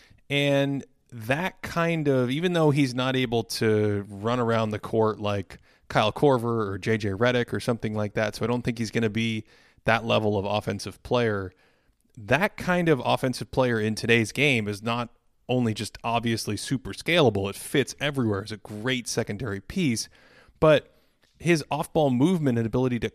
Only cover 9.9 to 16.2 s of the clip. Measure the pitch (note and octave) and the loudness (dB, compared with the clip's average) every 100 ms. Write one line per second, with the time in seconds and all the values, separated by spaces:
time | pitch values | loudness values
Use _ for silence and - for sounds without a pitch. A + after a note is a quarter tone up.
9.9 | A2+ A2+ A2 G#2+ G#2 G2 G#2 A2 G2+ - | 0 2 0 2 0 0 -2 -2 -6 -8
10.9 | - - B2 A#2+ G2+ F#2+ - _ _ _ | -12 -2 0 0 -2 -6 -12 _ _ _
11.9 | _ _ - G#2 C3+ G3+ - - F3+ E3+ | _ _ -14 -2 0 0 -2 0 2 4
12.9 | C#3+ A#2+ B2 C3 B2 A2+ - B2+ A2+ G#2+ | 2 2 0 0 -4 -4 0 2 2 0
13.9 | G#2+ A2+ A#2 G#2+ - D3 B2 G#2 G2+ A2 | -2 2 2 2 0 2 2 0 -4 -4
14.9 | A#2 A#2 _ _ _ - B2+ A#2+ G#2+ G#2+ | -4 -6 _ _ _ -2 0 0 -2 -6
15.9 | - A#2 A#2 | -6 -4 -2